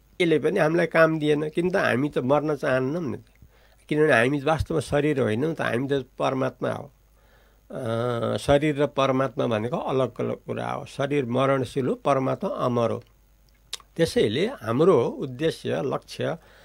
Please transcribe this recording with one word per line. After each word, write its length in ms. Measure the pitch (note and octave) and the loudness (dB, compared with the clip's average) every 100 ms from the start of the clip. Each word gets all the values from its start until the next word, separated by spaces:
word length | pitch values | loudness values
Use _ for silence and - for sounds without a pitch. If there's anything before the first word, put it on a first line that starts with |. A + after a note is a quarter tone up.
| _ - | _ -2
यसले 180 | F3 D#3 | 2 2
पनि 220 | D3 F#3+ | 2 2
हामीलाई 260 | D#3 E3+ E3+ | 2 2 2
काम 320 | E3+ D#3+ D#3+ | 4 4 4
दिएन, 300 | D3 D3 D#3 | 0 0 0
किन 220 | F3 F3 | -2 0
त 60 | F#3+ | 0
हामी 320 | B2 A#2 D3 | 2 2 0
त 100 | D#3 | 0
मर्न 380 | B2+ D3 D3+ C#3+ | 2 2 2 -2
चाहन्नौँ 460 | D3+ C3 C3 E3 | 0 0 0 -4
नि, 160 | D3+ G#2 - _ - _ _ _ - | -6 -8 -12 _ -20 _ _ _ -4
किनभने 240 | D3+ D#3 | 2 4
हामी 280 | A#2+ B2 D3 | 4 4 2
वास्तवमा 400 | C3+ D#3 - D#3+ | 0 0 0 -4
शरीर 400 | - C#3+ D3 C3+ | 0 0 2 2
होइनौँ 340 | A2+ A2 D#3 | 0 0 -2
त, 60 | D#3 | -2
हामी 280 | B2 A#2 C3+ | -2 -2 -2
त 180 | C#3 B2+ - | -2 -4 -4
परमात्मा 540 | C#3+ C3 C3 - B2+ | -2 0 -4 -4 -6
हो। 180 | A2 - _ _ _ _ _ _ _ - | -6 -10 _ _ _ _ _ _ _ -14
अ, 640 | F3 A#2+ A2+ B2 A#2 A2+ A2+ | -8 -4 -2 -2 -2 -2 -2
शरीर 460 | - C#3+ D#3 C#3 | 2 2 2 0
र 40 | C#3+ | -2
परमात्मा 600 | - C3+ C3 C3 B2+ B2+ | 0 0 0 -2 -2 -2
भनेको 300 | A2 A#2 F3 | -2 -2 -4
अलग 440 | - C3+ B2 - | -2 -2 -2 -4
अलग 160 | A#2 A#2+ | -6 -6
कुरा 360 | - A#2 A#2+ | -8 -8 -6
हो। 140 | B2 C3 | -8 -8
शरीर 380 | - C#3 C#3+ | -6 -2 -2
मरणशील 600 | A#2+ B2 C3+ C3+ A#2+ C#3+ B2+ | 0 0 2 2 -2 -2 -2
हो, 80 | |
परमात्मा 560 | B3 D3 C3+ C3 C3 G#3 | -2 0 0 0 -2 -4
अमर 400 | - C3 A#2+ A2+ | -2 -2 2 0
हो। 140 | A2 - _ _ _ _ _ _ - _ - | -2 -10 _ _ _ _ _ _ -18 _ -2
त्यसैले 500 | E3 B3 C3 A#2+ G#3 | 0 2 2 0 -4
हाम्रो 580 | C#4+ A2+ A#2+ F3 D3 | -4 -2 2 6 6
उद्देश्य, 800 | D3 D4 D3 B2 D#3+ - A#2+ C3+ | 4 -2 -8 -4 -4 -4 -4 -4
लक्ष्य, 420 | C#3+ D3 - - B2+ D#3+ - - | -2 -6 -8 -8 -6 -6 -12 -20